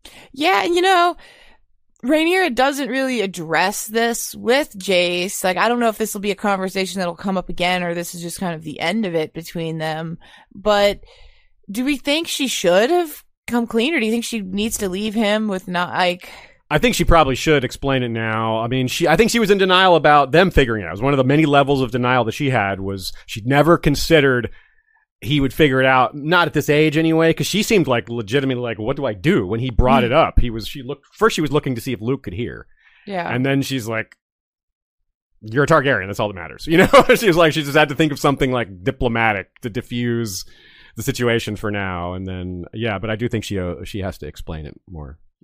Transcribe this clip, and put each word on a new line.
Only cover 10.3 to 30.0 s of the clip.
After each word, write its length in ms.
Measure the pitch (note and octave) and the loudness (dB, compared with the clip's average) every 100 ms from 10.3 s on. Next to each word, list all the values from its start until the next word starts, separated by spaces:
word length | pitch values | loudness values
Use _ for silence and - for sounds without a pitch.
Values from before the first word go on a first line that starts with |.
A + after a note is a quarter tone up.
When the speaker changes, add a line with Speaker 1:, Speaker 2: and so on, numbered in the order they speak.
| - _ | -20 _
Speaker 1:
but 480 | - G3+ G3+ G3+ F#3+ - - - - _ _ - | -8 0 4 4 0 -10 -20 -20 -20 _ _ -12
do 120 | G3 | -6
we 140 | B3+ C#4+ | -4 -2
think 300 | - D4 E4+ | -2 -2 -2
she 200 | - C4 | -4 -4
should 440 | - F3+ F3+ B3 | 0 2 4 4
have 320 | F4 E4 - _ _ - | 2 0 -8 _ _ -4
come 180 | A#3+ A#3 | -4 0
clean, 300 | A3+ B3+ E4 | 0 0 0
or 40 | |
do 60 | A3 | 0
you 60 | |
think 120 | A#3 | -2
she 180 | A3+ A#3 | -4 -8
needs 360 | F#3 G3 A3 - | -6 -4 -4 -4
to 100 | G3 | -6
leave 280 | F#3 G#3+ G#3 | -4 -4 0
him 320 | G#3 G#3+ G#3+ | 0 0 -2
with 200 | F#3+ F#3 | -6 -6
not, 220 | F3 F3 | -4 -4
like 400 | C3+ F3+ F3+ - - - _ - | 0 0 -2 -10 -20 -20 _ -2
Speaker 2:
I 80 | D3+ | 2
think 160 | B3 | 2
she 100 | F#3+ | 2
probably 300 | E3+ E3+ C#3+ | 4 6 6
should 300 | B2 D#3 D3 | 2 2 2
explain 400 | B2 - C#3 C3+ | 0 -4 -2 0
it 60 | B2 | -2
now. 500 | A2+ A2+ A2 A2+ A2+ | -2 -2 -2 -2 -2
I 80 | A#2 | -2
mean, 200 | C3 B2+ | -2 -2
she, 200 | - E3 | 0 2
I 80 | E3+ | 4
think 160 | A#3 | 4
she 80 | A#3 | 4
was 100 | G3+ | 4
in 80 | G3+ | 4
denial 380 | F#3+ F#3 F#3+ E3 | 4 4 6 6
about 360 | D3+ D3 C3+ | 6 6 6
them 200 | D#3 F#3+ | 4 4
figuring 320 | - B2+ A2 | 4 2 0
it 20 | F2 | -4
out. 40 | |
It 20 | |
was 100 | F2+ | -4
one 120 | B2+ | 0
of 40 | C#3 | 2
the 60 | |
many 240 | B2+ D3 D3+ | 4 4 4
levels 340 | C#3+ C#3 C#3 | 4 4 2
of 80 | B2+ | 0
denial 340 | B2 B2 B2+ A2+ | 0 2 2 0
that 80 | |
she 180 | - C#3+ | -2 0
had 280 | B2+ G2 G2 | 0 0 -2
was 320 | F#2+ G2 F2 - - | -6 -8 -10 -12 -14
she'd 220 | G#2+ A2 | -8 0
never 300 | C#3+ D3 E3+ | 2 4 4
considered 720 | D#3+ C#3+ - D#3+ C#3 B2 G#2+ - _ _ _ _ _ _ | 2 0 4 4 4 2 -2 -10 _ _ _ _ _ _
he 200 | G#2 D3 | -2 0
would 100 | C3+ | 0
figure 280 | - D3+ C3 | 4 4 4
it 80 | C3 | 4
out, 280 | C3 B2 D3 | 4 2 -2
not 320 | D3 F3+ D#3+ | 0 2 2
at 60 | |
this 160 | D3+ C#3 | 0 0
age 260 | D3 D#3 D3 | 2 2 2
anyway, 380 | D#3+ D#3+ D#3+ | 2 4 2
'cause 140 | - D3 | 0 -2
she 160 | G3 | -2
seemed, 240 | A3 A3 C3+ | 2 2 2
like, 200 | A#2+ A2+ | 0 -2
legitimately 540 | A#2+ G#2 C3+ C3+ B2 | -8 -2 -2 -2 -4
like, 160 | A#2+ A2 | -6 -6
"What 180 | A2 C#3 | -6 -4
do 100 | C3 | -4
I 80 | |
do?" 340 | G2+ A2+ F#3+ F#2 | -2 0 0 0
When 120 | A2+ | -4
he 120 | C3 | -4
brought 320 | A2+ B2+ C3+ | 2 4 4